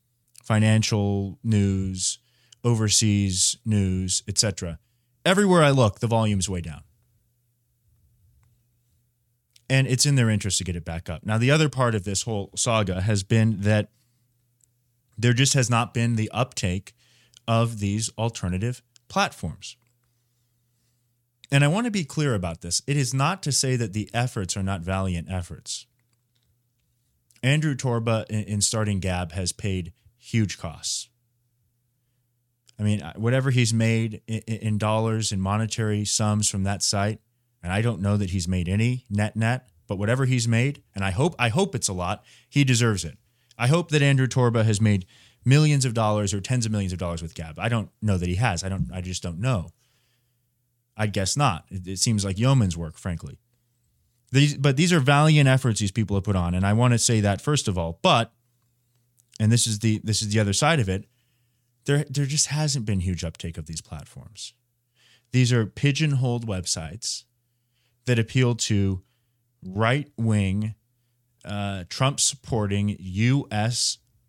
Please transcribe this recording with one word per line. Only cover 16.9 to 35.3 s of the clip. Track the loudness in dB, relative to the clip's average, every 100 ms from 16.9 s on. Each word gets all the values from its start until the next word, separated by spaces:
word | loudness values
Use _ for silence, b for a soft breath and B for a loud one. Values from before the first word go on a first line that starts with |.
| b b b b b -2
of | 0 0 -2
these | -2 -2 -4 -4
alternative | -6 -4 -4 -4 -4 -6 _ _ _
platforms. | -2 -2 -4 -10 -10 -14 -20 _ _ _ _ _ _ _ _ _ _ _ _ _ _ _ _ _
And | 4
I | 4
want | 2 0
to |
be | -2
clear | -4 -2 0
about | 0 -2 -8
this. | -6 -6 -2
It | -2
is | -2
not | 0 -2 -2
to | -2
say | -2 0
that | 0 -2
the | -4 -4
efforts | -4 -4 -4 -6 -4
are |
not | -4 -4
valiant | -4 -4 -2 -4 -6
efforts. | -8 -8 -12 -12 -14 -14 _ _ _ _ _ _ _ _ _ _ _ _ _ _ _
Andrew | 0 2 0
Torba | -2 -2 -2 0 -2 -2
in, | -6
in | -4 -2
starting | -2 -2 -2 -2
Gab | -2 -2 -4
has | -6 -8
paid | -6 -4 -4 -6 -14 _ _
huge | -4 -2 -2 -4
costs. | -12 -12 -10 -10 -10 _ _ _ _ _ _ _ _ _ _ _ _ _ _ _ _ -4
I |
mean, | -2 -2
I, | -4 -6
whatever | -2 0 2
he's | 2 2
made | 2 2 2 -2 -6 -8
i-, | -8 -6
i-, |
in | -6 -4 -2
dollars, | 0 0 0 -2 -4